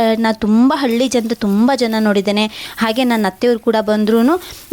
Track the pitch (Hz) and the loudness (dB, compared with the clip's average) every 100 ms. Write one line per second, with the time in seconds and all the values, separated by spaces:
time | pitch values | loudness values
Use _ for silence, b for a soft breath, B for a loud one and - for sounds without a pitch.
0 | 226 220 226 220 208 220 262 302 269 233 | 0 0 0 -2 0 4 4 2 0 0
1 | 262 247 220 233 214 202 240 269 233 220 | 0 -2 -2 -4 -2 2 2 2 -2 0
2 | 214 202 196 208 214 B B B 226 220 | 0 0 0 -2 -2 B B B -4 0
3 | 254 226 196 190 240 233 233 220 208 214 | 0 0 -2 -2 -2 0 0 0 0 0
4 | 214 226 240 349 B B B | 2 2 2 0 B B B